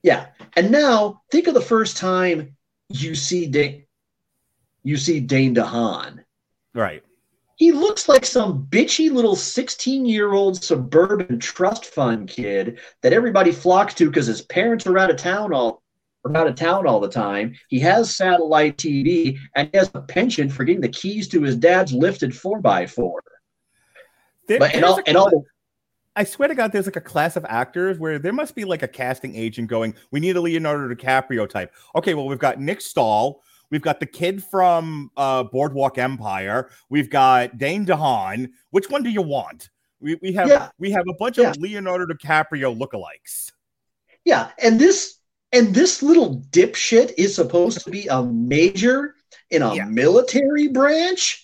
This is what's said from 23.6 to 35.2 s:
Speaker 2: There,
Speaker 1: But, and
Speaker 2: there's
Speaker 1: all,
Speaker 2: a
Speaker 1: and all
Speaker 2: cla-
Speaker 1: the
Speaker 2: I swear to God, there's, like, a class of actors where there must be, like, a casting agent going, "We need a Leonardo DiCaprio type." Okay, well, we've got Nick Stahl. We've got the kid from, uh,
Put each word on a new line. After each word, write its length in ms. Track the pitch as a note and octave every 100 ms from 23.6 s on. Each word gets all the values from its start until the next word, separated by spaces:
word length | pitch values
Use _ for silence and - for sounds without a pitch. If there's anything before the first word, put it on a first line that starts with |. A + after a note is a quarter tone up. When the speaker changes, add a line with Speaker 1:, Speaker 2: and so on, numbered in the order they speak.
| _ _ _ - _ _ _ _ -
Speaker 2:
There, 100 | G#3
Speaker 1:
But, 140 | -
and 100 | D3+
Speaker 2:
there's 100 | E3
Speaker 1:
all, 60 | F#3
Speaker 2:
a 40 | -
Speaker 1:
and 120 | E3+
all 120 | G3
Speaker 2:
cla- 100 | D#3+
Speaker 1:
the 60 | - _ _ _ _ _ _ -
Speaker 2:
I 80 | G3+
swear 220 | - C#4+
to 60 |
God, 180 | C4+ A3
there's, 140 | G3+ F#3+
like, 100 | F#3
a 60 |
class 340 | - D#3 E3 E3+
of 60 | D#3+
actors 480 | A2+ A2+ F3 F#3+ F3
where 220 | D#3+ D#3
there 140 | D#3+
must 200 | B3+ D#4
be, 120 | - G3
like, 180 | E3
a 40 | B2+
casting 480 | - B2+ C3 C3 A2+
agent 320 | A2+ A2 A2+
going, 280 | A#2 A2+ A2 _
"We 80 | C#3+
need 160 | F3 F3+
a 60 |
Leonardo 520 | E3+ E3 D#3 D3 C3
DiCaprio 560 | A#2+ C3 C3 C3 A#2 G#2
type." 240 | G2+ F2+ _ _ -
Okay, 180 | G#3
well, 140 | D3+ C3+
we've 100 | C3+
got 220 | - -
Nick 220 | C#3 -
Stahl. 600 | - - A2+ G#2+ C3 C#3+ _ _ _
We've 100 | D3+
got 180 | D3+ D3
the 60 | D3+
kid 380 | - F3 G3
from, 680 | - G3 F3+ E3+ D#3+ D3+ C#3+
uh, 240 | -